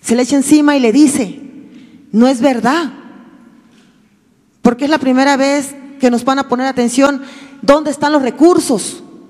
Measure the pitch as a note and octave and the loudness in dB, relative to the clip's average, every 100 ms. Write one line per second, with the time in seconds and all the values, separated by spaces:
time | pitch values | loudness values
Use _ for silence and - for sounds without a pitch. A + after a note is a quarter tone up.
0 | - A#3 B3+ C#4 C4 D4+ D4 C#4+ A#3+ A#3+ | -2 -2 0 -2 2 2 4 2 2 4
1 | D4 - G3+ - - - - - - - | 2 2 -6 -8 -18 -20 -20 -20 -20 -20
2 | _ G#3 B3 C4 C#4 B3 A3 D#4 D4+ - | _ 0 2 2 0 0 -2 -2 -4 -12
3 | - - - - _ _ _ _ _ _ | -20 -20 -20 -20 _ _ _ _ _ _
4 | _ _ _ _ _ _ G#3+ A#3 C#4+ D4+ | _ _ _ _ _ _ -2 0 -2 -2
5 | C4 B3+ C4+ C#4 C4+ C#4+ C#4 - - C#4 | 0 0 2 0 0 -2 -6 -14 -20 -2
6 | B3+ A#3+ A#3+ C4+ C4+ B3 C4+ C4 A#3+ A#3+ | 0 0 -2 -4 -2 -4 -4 -2 -2 0
7 | C#4 C#4 C4+ - - - - C#4+ D4+ C#4 | 0 0 -10 -20 -20 -8 2 2 0 -4
8 | C#4+ D4+ C4 - E4 F4 - A3 - - | -2 0 -2 2 2 2 0 -4 -4 -14
9 | - - - | -20 -20 -20